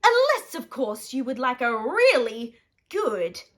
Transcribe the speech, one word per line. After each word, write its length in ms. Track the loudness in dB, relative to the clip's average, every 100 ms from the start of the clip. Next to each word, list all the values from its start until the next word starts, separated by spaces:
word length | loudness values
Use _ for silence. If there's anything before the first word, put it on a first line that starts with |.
unless, 520 | 6 4 4 2 -2
of 140 | -12 -12
course, 440 | -4 -4 -4 -8
you 100 | -6
would 160 | -6 -2
like 220 | -2 0
a 160 | -2 -2
really 760 | -2 4 6 4 0 -6 -12 _ _ _ _
good 520 | -4 -2 -2 -6 -8 -20